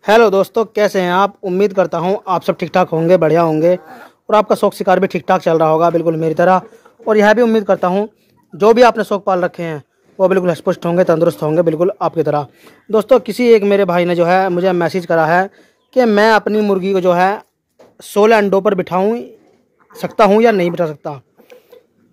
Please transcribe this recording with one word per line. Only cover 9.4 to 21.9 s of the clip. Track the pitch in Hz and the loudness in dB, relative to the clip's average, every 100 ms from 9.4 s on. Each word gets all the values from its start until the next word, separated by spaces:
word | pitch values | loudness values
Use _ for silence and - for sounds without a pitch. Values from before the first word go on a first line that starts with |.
रखे | 175 180 | -4 -6
हैं | 165 151 _ _ _ - | -10 -10 _ _ _ -2
वो | 185 | 0
बिल्कुल | 190 180 | 0 0
हष्टपुष्ट | 156 - 170 175 | -4 -4 -4 -2
होंगे, | 175 | 0
तंदुरुस्त | 185 165 170 156 | 0 2 0 -2
होंगे, | 151 156 | -4 0
बिल्कुल | 170 156 180 - | 0 0 -4 -2
आपकी | 170 160 | -6 -4
तरह। | 151 147 143 _ - _ - | -2 -4 -6 _ -20 _ -4
दोस्तों, | 214 202 254 | -4 2 0
किसी | - 202 240 | 0 -2 2
एक | 226 | 4
मेरे | 202 196 | 4 0
भाई | 190 175 | 0 0
ने | 175 | 0
जो | 175 | 0
है | 170 185 190 | 2 2 0
मुझे | 175 185 | -2 0
मैसेज | 175 165 190 170 | 0 -2 -4 -2
करा | 165 156 | 0 2
है | 180 196 _ _ _ _ | 0 -2 _ _ _ _
कि | 254 | 0
मैं | 240 202 220 | 2 2 4
अपनी | 214 208 214 | 2 0 -2
मुर्गी | 208 190 190 | 0 -2 -2
को | 196 | -2
जो | 180 | 0
है | 175 185 202 _ _ _ _ - _ | 2 0 -2 _ _ _ _ -20 _
सोलह | - 208 214 220 | -8 0 2 2
अंडों | 202 196 | 2 0
पर | 196 | 0
बिठाऊँ | 190 180 180 202 233 - - _ _ _ _ _ - | -2 -4 -2 -2 -4 -10 -20 _ _ _ _ _ -12
सकता | 175 - | -8 2
हूँ | 208 208 | 2 4
या | 233 | 2
नहीं | 202 175 | 2 -2
बिठा | 170 165 | -4 -6
सकता, | 147 160 139 _ _ _ - _ - _ | -6 -14 -14 _ _ _ -20 _ -20 _